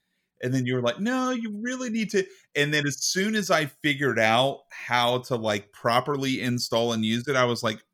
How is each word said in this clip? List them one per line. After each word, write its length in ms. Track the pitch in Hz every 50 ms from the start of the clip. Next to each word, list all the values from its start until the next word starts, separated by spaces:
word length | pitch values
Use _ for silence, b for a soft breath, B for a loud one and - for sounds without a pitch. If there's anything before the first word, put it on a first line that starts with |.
| _ _ _ _ _ _ _ _
And 140 | - 127 131
then 120 | 131 127
you 80 | 123 127
were 60 | 127 120
like, 180 | 120 120 -
"No, 300 | 190 233 254 262 254 254
you 280 | 254 233 226 220 208 208
really 300 | 220 247 254 254 254 247
need 200 | 220 226 220 -
to." 140 | - 196 190 B B B B B _
And 180 | 147 147 147 151
then 140 | 151 147
as 180 | 143 139 - -
soon 300 | - - 180 190 214 220
as 160 | 220 202 170
I 160 | 185 160 156
figured 540 | 143 - _ _ 151 143 135 147 135 113 110
out 400 | 113 110 113 120 131 139 139 - - _
how 480 | - - - - 120 123 120 120 123 127 127
to, 120 | - 131
like, 360 | 117 110 110 104 107 - - _
properly 680 | - - 120 117 127 131 - 143 135 135 135 131 107
install 520 | 107 127 120 123 - - - 113 117 120 117
and 120 | 110 110
use 220 | 110 113 120 123
it, 80 | 147 139
I 100 | 131 127
was 180 | 120 120 113 -
like, 180 | 113 110 110 - _